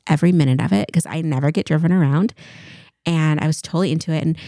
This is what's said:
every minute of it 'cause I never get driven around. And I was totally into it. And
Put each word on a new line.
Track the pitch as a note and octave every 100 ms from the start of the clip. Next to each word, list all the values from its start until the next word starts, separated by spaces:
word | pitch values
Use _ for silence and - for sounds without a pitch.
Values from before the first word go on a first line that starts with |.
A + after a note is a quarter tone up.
| -
every | D3+ F3
minute | F3+ C3+ C3
of | C3+
it | G3 -
'cause | E3+ -
I | D#3+
never | D#3+ C3+ C#3+
get | D#3+ -
driven | D#3 E3
around. | F#3 C#3 D3 G#3+ - - - - - - _ -
And | E3 D#3 D3+
I | D#3+
was | D#3
totally | - E3 F#3
into | D#3+ -
it. | D#3
And | D#3+ D#3+